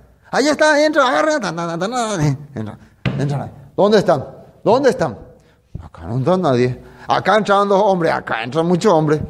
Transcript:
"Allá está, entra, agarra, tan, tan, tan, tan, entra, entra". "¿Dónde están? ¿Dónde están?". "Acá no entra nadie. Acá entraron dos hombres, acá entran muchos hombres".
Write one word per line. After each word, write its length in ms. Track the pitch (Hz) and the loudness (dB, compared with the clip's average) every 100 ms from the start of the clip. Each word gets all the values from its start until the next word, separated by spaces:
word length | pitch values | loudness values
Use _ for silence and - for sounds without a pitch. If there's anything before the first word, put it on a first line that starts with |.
| _ _ _ | _ _ _
"Allá 200 | 196 285 | 0 0
está, 320 | 294 311 294 | 2 2 4
entra, 240 | 311 302 262 | 2 2 2
agarra, 320 | 294 311 302 | 2 0 -2
tan, 160 | 190 165 | -4 -6
tan, 240 | 170 165 | -6 -4
tan, 120 | 196 | -4
tan, 300 | 254 220 190 151 131 - 113 | -4 -4 -2 -2 -2 -8 -12
entra, 240 | 104 - - _ 131 135 | -12 -12 -20 _ -8 -4
entra". 320 | 143 139 110 - - - | -4 -4 -8 -14 -10 0
"¿Dónde 240 | 202 214 | 4 4
están? 260 | 185 147 - - - _ | 4 0 -2 -16 -20 _
¿Dónde 260 | 170 247 269 | 0 2 2
están?". 280 | - 156 101 - - _ _ _ - | 0 -4 -6 -18 -20 _ _ _ -18
"Acá 280 | - - 82 | -16 -16 -8
no 80 | 123 | -4
entra 220 | 131 185 | 0 0
nadie. 440 | 165 123 123 123 - - - | 0 2 0 -2 -14 -16 -4
Acá 300 | 135 180 214 | -2 2 0
entraron 320 | 196 202 202 | 2 2 2
dos 120 | 190 | 2
hombres, 300 | 208 185 160 | 2 2 0
acá 320 | 131 - 113 | -2 -4 -6
entran 220 | 120 151 170 | -4 -2 0
muchos 260 | 180 214 | 2 2
hombres". 300 | 160 151 151 - | 2 2 0 -2